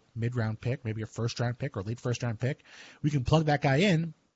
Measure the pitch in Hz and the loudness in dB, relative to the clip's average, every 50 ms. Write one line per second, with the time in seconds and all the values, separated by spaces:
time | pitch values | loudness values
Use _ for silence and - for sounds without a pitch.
0 | _ _ - 110 113 120 123 123 110 110 110 - - 120 127 - - 110 107 110 | _ _ -8 -4 -4 -4 -2 -2 -2 -2 -4 -4 -4 -4 -4 -4 -4 -6 -6 -6
1 | 110 - - - 113 117 - - 123 120 120 - - 147 - 107 92 107 117 - | -8 -10 -6 -4 -4 -4 -2 -2 -2 -4 -2 -4 -6 -8 -6 -6 -6 -6 -8 -6
2 | - 123 120 - - 120 113 - - 123 151 - _ - - - - - - - | -4 -4 -4 -2 -2 -6 -4 -2 -2 -4 -4 -4 _ -20 -20 -20 -20 -20 -12 -2
3 | - 160 151 143 123 - 151 160 160 151 147 139 - 143 135 143 190 214 175 156 | -2 0 0 2 2 4 4 4 6 4 2 2 4 4 4 4 4 4 4 2
4 | 165 165 156 _ _ _ _ | 0 -2 -8 _ _ _ _